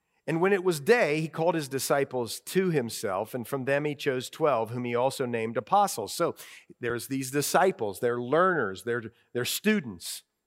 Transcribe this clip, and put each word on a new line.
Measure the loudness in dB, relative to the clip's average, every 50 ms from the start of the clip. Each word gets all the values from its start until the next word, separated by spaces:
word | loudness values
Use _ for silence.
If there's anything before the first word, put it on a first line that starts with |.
| _ _ _ _ _
"And | -4 0 2
when | 2 4 2
it | 2 2
was | 2 0 2
day, | 4 4 4 6 6 4 2 0
he | -2 -2
called | -2 0 0 2 2
his | 0 -2 -4
disciples | -4 -4 0 2 2 2 2 0 -2 -4 -4 -4 -6 -10 -10
to | -4 0 0 2 2
himself, | 2 0 0 -2 -4 -6 -4 -2 -2 -2 -4 -4 -6
and | -8 -6
from | -4 -6 -4 -2
them | 0 0 0 0
he | -2 -4
chose | -4 -2 -2 -2 -2 -4 -8
twelve, | -4 -2 0 2 2 2 0 -2
whom | -4 -4 -4
he | -2 0
also | 2 2 2 0 -2 -2
named | -2 -2 -2 -2 -2 -4
apostles." | -4 -2 2 4 4 4 2 0 -4 -6 -6 -4
So | -2 -2 -2 -2 -6 -12 -20 -20 -20 -20 -20 -14 _
there's | -6 -4 -4 -4 -4
these | -4 -4 -4 -4 -2
disciples, | -2 -2 0 4 4 6 6 4 4 2 -2 -4 -2 -2
they're | 0 0 0 -2
learners, | -2 0 2 4 4 4 4 2 0 -2 -4 -6 -4
they're, | -4 -4 -4 -4 -8 -12 _ _ _ -6
they're | -4 -2
students, | -2 -4 0 2 2 2 2 0 -4 -10 -12 -10 -12 -12 -12 -14 _ _ _ _